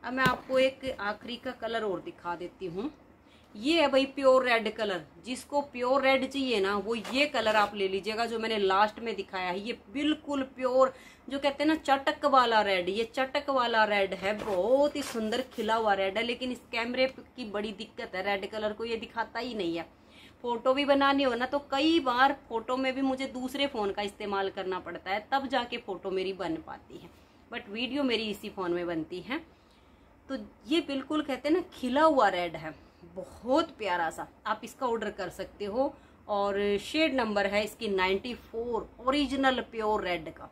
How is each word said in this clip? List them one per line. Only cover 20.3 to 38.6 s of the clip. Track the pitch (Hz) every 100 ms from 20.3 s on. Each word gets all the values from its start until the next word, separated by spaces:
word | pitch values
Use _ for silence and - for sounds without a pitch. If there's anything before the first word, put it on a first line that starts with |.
| -
फ़ोटो | 240 233 254
भी | 262
बनानी | 277 277 277 277
हो | 277
ना, | 233 254
तो | 285 277
कई | 269 302 330
बार | 262 247 269 285 -
फ़ोटो | 226 226 254
में | 262
भी | 262
मुझे | 269 262 269
दूसरे | 247 254 269 277
फ़ोन | 240 202
का | 196
इस्तेमाल | 202 202 208 196 196
करना | 190 185 185
पड़ता | 180 175 -
है, | 202 214
तब | 269 262
जाके | 247 240 233
फ़ोटो | - 180 196
मेरी | 190 190
बन | 185 175 160 156
पाती | - - 135
है, | 165 - - - -
but | 233 208
video | 208 247 269
मेरी | 277 220 220
इसी | 196 214
फ़ोन | - 180
में | 175 175
बनती | 165 156 180
है। | 180 277 - _ _ _ _ - - _ -
तो | 269 208 - 208
ये | 320
बिल्कुल | - 269 262 311
कहते | 294 262 294
हैं | 339
ना | 349
खिला | - 254 262
हुआ | 320 277 208
red | 180 175 160
है, | 156 151 - _ 170 175
बहुत | 180 - 220 277 330
प्यारा | - 208 175 160
सा। | 165 156 - 214
आप | 220
इसका | 233 - 254
order | 226 208
कर | 196 180
सकते | - 185 -
हो। | 202 220 277 - - - -
और | 202 202 202 202 202
shade | - 302 320
number | 262 226 202 196
है | 202
इसकी | 214 - 226
नाइंटी | 190 185 196 247
फ़ोर, | 226 - 226